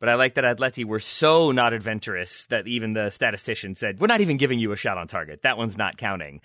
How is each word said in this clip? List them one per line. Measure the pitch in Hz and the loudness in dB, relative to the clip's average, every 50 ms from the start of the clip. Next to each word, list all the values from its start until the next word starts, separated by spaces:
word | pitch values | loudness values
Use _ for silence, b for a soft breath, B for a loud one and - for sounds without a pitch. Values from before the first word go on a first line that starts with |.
But | 113 117 | 0 2
I | 120 | 4
like | 123 131 131 - | 4 4 2 2
that | 139 127 | 2 2
Atleti | 123 120 104 131 131 - 127 117 | 2 2 2 0 -2 -2 -4 -6
were | 107 107 107 | -4 -4 -4
so | - - - - 156 156 160 165 160 151 | -4 -2 -2 2 4 6 6 6 6 6
not | 131 127 120 117 117 | 4 4 4 2 2
adventurous | 110 98 113 110 107 - 113 98 90 90 - - - - | 0 -4 -4 -4 -4 -6 -6 -6 -6 -6 -6 -8 -10 -6
that | - 120 110 92 | -2 -2 -2 -2
even | 110 120 117 110 110 110 | -2 -6 -4 -4 -2 -2
the | 110 104 101 | -2 -2 -2
statistician | - - 131 117 104 101 - - 110 - - 95 92 | -2 0 0 0 0 -2 -6 -6 -6 -6 -6 -10 -8
said, | - 117 104 98 95 | -4 -4 -4 -2 0
"We're | 185 | 2
not | 214 233 214 | 2 4 4
even | 202 170 143 135 | 4 2 2 2
giving | 139 131 131 120 | 2 2 2 0
you | 113 104 | 0 -2
a | 104 | -2
shot | - - 117 98 | -4 -2 -4 -4
on | 90 85 | -4 -6
target. | - - 90 80 76 76 - | -6 -6 -6 -6 -6 -8 -2
That | - 131 123 110 | 0 0 0 2
one's | 117 110 95 | -2 -4 -2
not | 101 104 90 80 - | -2 -4 -4 -4 -4
counting." | 117 104 98 90 78 73 71 71 | -6 -6 -4 -6 -8 -12 -14 -18